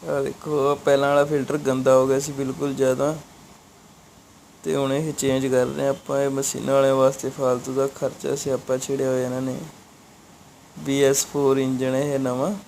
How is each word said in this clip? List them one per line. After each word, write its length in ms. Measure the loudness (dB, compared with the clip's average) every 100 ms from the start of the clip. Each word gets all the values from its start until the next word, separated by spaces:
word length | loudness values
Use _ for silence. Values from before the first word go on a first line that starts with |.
| -4
ਆਹ 160 | -4
ਦੇਖੋ, 360 | -4 -6 -4 0
ਆਹ 140 | 0 0
ਪਹਿਲਾਂ 320 | 2 4 4
ਵਾਲਾ 160 | 4
ਫਿਲਟਰ 320 | 4 2 0 -2
ਗੰਦਾ 360 | 0 0 6
ਹੋ 120 | 6 6
ਗਿਆ 120 | 2
ਸੀ 120 | 0
ਬਿਲਕੁਲ 420 | -6 -6 -4 -4
ਜ਼ਿਆਦਾ, 400 | 0 0 2 0 -4 -10 -20 -20 -20 -20 -20 -20 -20 -20 -20 -20 -20 -20 -14
ਤੇ 100 | -4 -2
ਹੁਣ 160 | 0
ਇਹ 200 | -2 -4
ਚੇਂਜ 340 | -2 0 0 2
ਕਰ 200 | 2 0
ਰਹੇ 160 | 0
ਹਾਂ 80 | -2
ਆਪਾਂ। 300 | -2 -4 -2
ਇਹ 100 | 0
ਮਸ਼ੀਨਾਂ 440 | -2 -4 -4 0
ਵਾਲਿਆਂ 200 | 2 4
ਵਾਸਤੇ 360 | 4 4 2 -8
ਫਾਲਤੂ 440 | -2 0 0 -2
ਦਾ 120 | -2 -2
ਖਰਚਾ 400 | -2 -6 -4 -6 -4
ਸਿਆਪਾ 400 | -2 -4 -2 -4
ਛੇੜਿਆ 300 | -2 -2 0
ਹੋਇਆ 160 | 0
ਇਹਨਾਂ 160 | -2 -4
ਨੇ। 160 | -6 -6 -10 -18 -20 -20 -20 -20 -20 -20 -20 -20 -20 -12
ਬੀ 240 | -4 2
ਐਸ 220 | 4 2 0
ਫੋਰ 320 | 0 2 2
ਇੰਜਣ 360 | 0 -2 -2
ਇਹ 240 | -2 -2 -2
ਨਵਾਂ। 340 | -2 -2 -4 -4